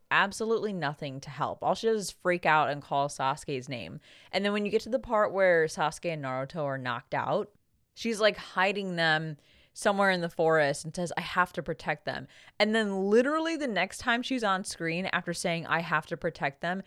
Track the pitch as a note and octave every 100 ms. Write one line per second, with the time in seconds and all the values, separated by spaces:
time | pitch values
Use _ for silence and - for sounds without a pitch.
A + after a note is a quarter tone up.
0 | - D#3 G3 - A3 A3+ G#3 F#3 D3 D3
1 | C#3+ C3+ - C3+ C3 E3+ C#3+ F3+ A3 A3
2 | F3+ - F#3 F3 E3+ D#3 C3 D3 - C#3+
3 | C#3+ - C3+ C#3+ - C3 B2+ A#2+ E2+ D3
4 | - - - F#3+ G3+ G#3 G#3 A3 A3 C4
5 | A3+ G#3+ G#3 F#3+ F#3 E3+ D#3 F#3+ D3+ -
6 | F3 D#3 C3+ C3 C3+ E3+ C#3 C3+ B2+ A#2+
7 | - C#3 A#2 F3+ G3+ _ _ _ _ -
8 | A#3 G#3 G#3+ - - F#3+ F#3+ G3+ F#3+ E3+
9 | E3 D#3 D#3+ D3 _ _ _ - G#3+ G3
10 | G3 F3+ E3+ - D#3+ D#3+ C#3+ D3+ D#3+ E3
11 | E3+ - E3 F3+ F3+ - E3 D#3+ E3 D3+
12 | - C3+ C3+ - - - G#3+ A3 G#3 F#3+
13 | G3 A3+ C4 D#4 E4 D#4+ C#4+ F#3 F#3 -
14 | B3+ A#3 - C4 G#3 F#3+ - - E3 E3
15 | F#3+ F3+ F3 E3+ F#3 E3 - D#3+ E3 D#3+
16 | - D#3+ E3 - C#3+ - E3+ F#3+